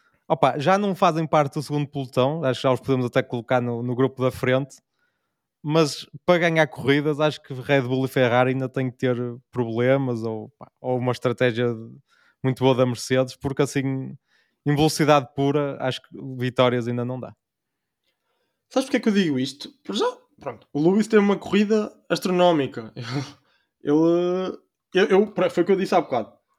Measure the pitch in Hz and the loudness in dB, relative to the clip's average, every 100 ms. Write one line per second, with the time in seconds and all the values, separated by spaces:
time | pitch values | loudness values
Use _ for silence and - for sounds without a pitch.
0 | _ _ - 160 139 123 143 196 208 175 | _ _ -4 2 2 2 2 2 2 2
1 | 185 160 156 160 139 156 135 147 143 143 | 2 2 0 0 0 -2 -4 -4 -4 -6
2 | 127 - 127 160 139 123 135 127 - 131 | -4 0 0 0 -2 -2 0 0 0 -2
3 | 123 135 127 123 110 127 123 117 123 120 | 0 -2 -2 -6 -2 -2 -2 -4 -4 0
4 | 135 131 127 - 123 127 139 - _ _ | -2 0 -4 -2 0 0 -2 -12 _ _
5 | _ _ _ _ _ _ 147 156 151 - | _ _ _ _ _ _ -2 0 0 -2
6 | - 143 - 175 170 160 151 - 120 143 | -14 -6 0 2 2 2 0 0 0 2
7 | 147 143 156 - - 127 120 139 123 131 | 0 0 -2 -4 -12 -10 0 0 2 -2
8 | 131 139 123 120 127 131 131 135 131 123 | -2 2 2 4 2 0 -4 -4 -6 -2
9 | 131 120 123 120 _ 123 117 113 123 135 | -2 -2 -4 -10 _ -6 -4 0 2 2
10 | 135 117 113 110 107 - - _ 127 127 | 0 -4 -4 -8 -10 -18 -20 _ -4 -2
11 | 123 120 127 117 127 113 120 113 113 135 | -2 -2 -2 0 0 0 -2 -4 -10 -20
12 | _ _ _ _ 131 127 131 123 127 120 | _ _ _ _ -4 0 2 4 2 -2
13 | - 127 127 - 139 135 139 139 135 135 | -2 0 0 -4 -6 -2 -2 -2 -4 -6
14 | 131 139 _ _ _ _ 143 147 156 - | -8 -14 _ _ _ _ -2 2 2 2
15 | 143 147 123 - 139 147 143 135 131 - | 4 4 2 -2 0 0 -2 -4 -4 -6
16 | _ - 135 131 127 - 127 123 117 120 | _ -16 -14 -6 -4 2 2 2 -2 -4
17 | 120 127 113 113 _ _ _ _ _ _ | -6 -8 -12 -18 _ _ _ _ _ _
18 | _ _ _ _ _ _ _ 262 269 247 | _ _ _ _ _ _ _ -4 0 0
19 | 233 202 175 131 131 - - - - 196 | 2 2 2 0 -2 -6 -18 -18 -10 -4
20 | 480 - _ _ - 113 _ 143 160 202 | -4 -4 _ _ -14 -14 _ 0 2 2
21 | 214 214 202 196 - 202 208 220 208 - | 4 2 2 0 0 0 2 0 -2 -8
22 | - - 190 180 180 160 131 - 110 - | -6 -4 0 2 4 4 0 -6 -14 -14
23 | 117 135 127 - _ _ _ _ 143 147 | -8 -8 -10 -14 _ _ _ _ 0 2
24 | 165 170 175 180 185 - _ _ _ 180 | 4 2 0 -2 -6 -10 _ _ _ 0
25 | 214 190 208 - 175 175 170 190 190 185 | 4 4 2 0 0 0 2 2 2 0
26 | 151 123 104 _ _ | 0 -4 -6 _ _